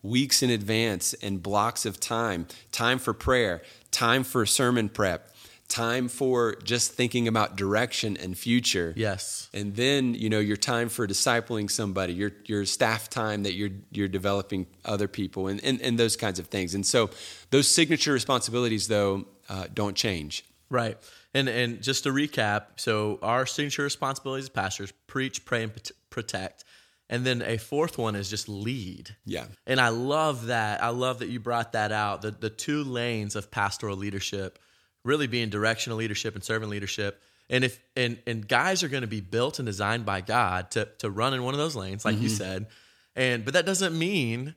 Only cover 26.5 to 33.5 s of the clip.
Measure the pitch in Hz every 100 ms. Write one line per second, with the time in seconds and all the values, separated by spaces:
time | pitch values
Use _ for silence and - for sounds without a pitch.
26.5 | - - - _ _ _ 120 127 120 -
27.5 | 113 - 143 160 - 113 101 98 104 -
28.5 | 101 107 131 92 - - 104 - 85 -
29.5 | - - 131 120 113 131 151 156 131 113
30.5 | 120 107 104 117 120 127 120 117 120 113
31.5 | 117 110 113 107 107 104 98 107 107 110
32.5 | 110 - 147 139 123 120 113 104 104 98